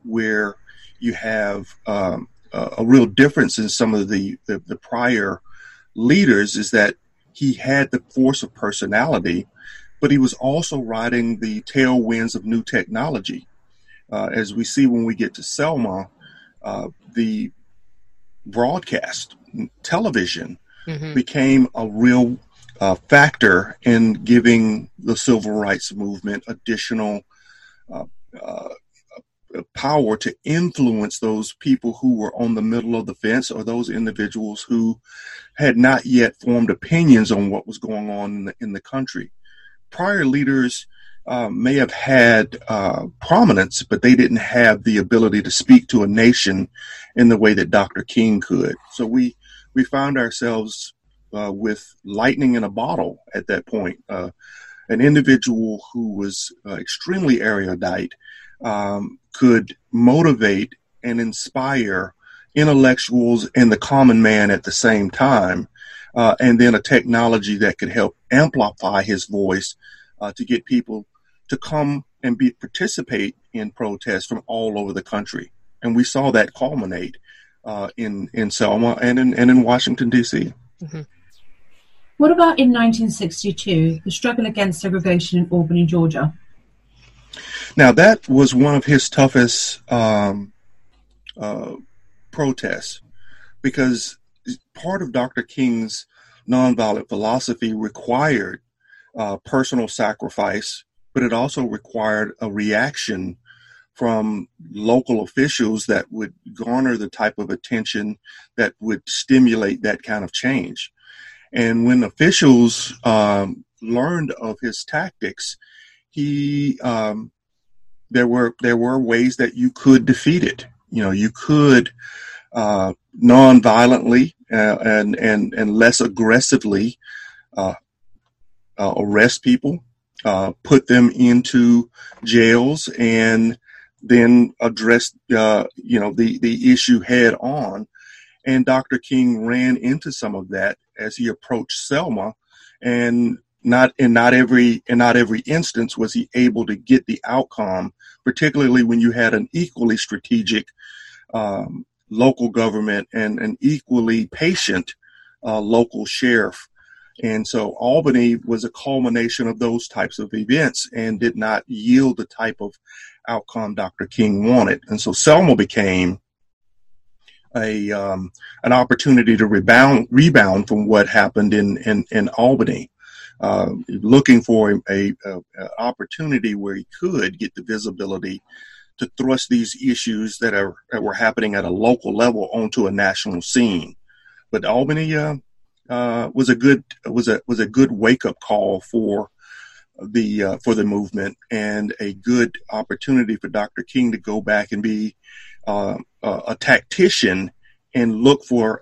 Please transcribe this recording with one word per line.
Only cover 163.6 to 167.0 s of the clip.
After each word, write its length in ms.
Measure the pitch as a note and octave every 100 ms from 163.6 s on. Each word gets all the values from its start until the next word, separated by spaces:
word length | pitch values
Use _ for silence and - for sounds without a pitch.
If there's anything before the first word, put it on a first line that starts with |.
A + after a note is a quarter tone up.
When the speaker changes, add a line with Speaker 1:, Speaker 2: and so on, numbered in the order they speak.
| G#2+
Speaker 1:
Doctor 320 | G#2 F#2+ - G2
King 420 | - G#2+ G2+ G#2+
wanted. 340 | B2 G2 F2+ -
And 140 | G#2+
so 120 | -
Selma 420 | - - D3+ F3
became 640 | A2+ G2 A#2 G2 F#2 F2+ F#2+ _ _ _ _ _ _ _ -